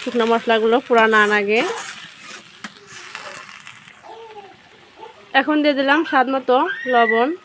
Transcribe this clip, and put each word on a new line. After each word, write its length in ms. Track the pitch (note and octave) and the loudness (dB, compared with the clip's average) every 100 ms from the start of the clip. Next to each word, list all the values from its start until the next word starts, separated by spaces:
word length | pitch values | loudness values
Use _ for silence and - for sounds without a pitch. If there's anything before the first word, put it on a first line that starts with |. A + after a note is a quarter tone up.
শুকনো 220 | - A#3+ A3+ | -6 0 2
মশলাগুলো 440 | A3+ A#3 A3+ A3 A#3+ - | 2 2 2 4 2 4
পোড়া 200 | A#3 A3+ | 4 6
না 80 | A3 G#3 | 4 4
লাগে। 280 | G#3 G3+ A3 F4+ A#4 - - - - - - - - - - - - - - - - - - - - - - - A4 A4+ G#4+ G4 F4+ - - - - A#4 - - C4+ | 2 2 0 0 -4 -8 -12 -16 -20 -18 -18 -20 -18 -18 -18 -20 -18 -16 -14 -12 -12 -14 -16 -18 -20 -20 -20 -20 -20 -18 -20 -20 -20 -20 -20 -20 -20 -20 -20 -4 -2
এখন 160 | C#4 D4+ | 0 0
দিয়ে 140 | D4 C4+ | 0 0
দিলাম 180 | C4+ D4 D#4+ | 2 0 2
স্বাদ 160 | C#4+ B3+ | 0 0
মতো 220 | C4+ B3+ B3+ E4 - B3+ | -2 0 0 0 -4 0
লবণ 360 | B3 A3+ A3+ B3+ F4+ | 2 2 2 0 -2